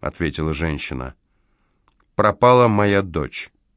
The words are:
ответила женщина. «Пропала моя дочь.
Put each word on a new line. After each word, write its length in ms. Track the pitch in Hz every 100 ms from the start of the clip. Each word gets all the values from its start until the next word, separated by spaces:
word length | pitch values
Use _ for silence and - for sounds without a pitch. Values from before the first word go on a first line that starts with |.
ответила 540 | - - 82 71 80
женщина. 600 | 78 82 71 - 65 64 - _ _ _ _ _ _ _ _ _
«Пропала 540 | - 104 101 123 123 120
моя 340 | 104 104 101
дочь. 480 | 95 82 67 - - _ _